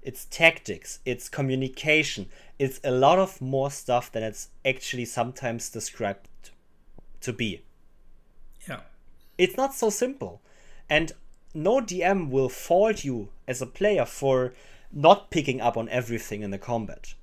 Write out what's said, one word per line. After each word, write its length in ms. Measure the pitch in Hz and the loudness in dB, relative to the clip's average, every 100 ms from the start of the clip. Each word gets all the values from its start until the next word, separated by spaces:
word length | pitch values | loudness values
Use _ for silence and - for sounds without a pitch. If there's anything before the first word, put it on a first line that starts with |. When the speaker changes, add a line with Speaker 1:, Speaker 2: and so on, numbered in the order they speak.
Speaker 1:
It's 220 | - 123 - | -10 -12 -12
tactics, 720 | - 165 165 - 87 - - | 4 6 6 -8 -10 -10 -12
it's 240 | - 120 - | -6 -6 -6
communication. 1000 | - 135 131 131 - 156 156 151 - 98 - - - | -4 0 0 -2 -4 2 2 2 -4 -10 -12 -20 -2
It's 220 | 135 - | -2 -2
a 80 | 139 | 0
lot 280 | 127 139 180 | 6 8 8
of 220 | 190 - | 4 -2
more 300 | 131 135 139 | -4 0 -2
stuff 400 | 143 - 123 120 | -4 0 0 0
than 120 | 113 | -4
it's 260 | 110 107 - - | -6 -6 -14 -4
actually 400 | 135 127 - 127 | -2 0 -4 -6
sometimes 640 | 120 - 120 127 127 117 - | -6 -2 -4 -2 -6 -4 -8
described 800 | 113 - - 107 98 - - - - _ - - - - - | -8 -10 -4 -4 -4 -10 -18 -18 -20 _ -20 -20 -20 -16 -10
to 120 | - | -8
be. 300 | 113 113 90 - _ - - - - - - - - - | -2 -2 -4 -12 _ -20 -20 -20 -20 -20 -20 -18 -18 -14
Speaker 2:
Yeah. 120 | 135 - - - - - - | -14 -14 -20 -20 -20 -20 0
Speaker 1:
It's 200 | 185 185 | 0 0
not 180 | 269 | -4
so 160 | 269 226 | 0 -2
simple. 500 | 208 254 277 - - _ - - - - | 0 -4 -4 -12 -12 _ -20 -20 -20 2
And 240 | 151 160 - - - - | 2 2 -6 -18 -20 -14
no 260 | 156 160 254 | -2 2 2
D 220 | 220 180 | 0 0
M 280 | 185 196 160 | 2 2 2
will 180 | 131 131 | 2 0
fault 560 | - - 170 220 214 | -2 2 4 6 2
you 240 | 143 123 101 - - | -2 -4 -6 -12 -8
as 140 | 123 | -6
a 60 | 127 | -6
player 400 | - 202 196 120 | 0 2 2 0
for 480 | - 139 131 127 - - - - | 0 2 2 2 -4 -20 -20 -14
not 400 | 147 151 202 - | 4 8 8 6
picking 300 | 180 143 127 | -2 0 2
up 160 | 117 113 | 2 2
on 120 | 110 | 0
everything 520 | 123 117 117 - 104 | -2 -2 -6 -6 -6
in 80 | 104 | -6
the 80 | 98 | -6
combat. 560 | - 117 104 - - - | -2 -4 -4 -10 -12 -14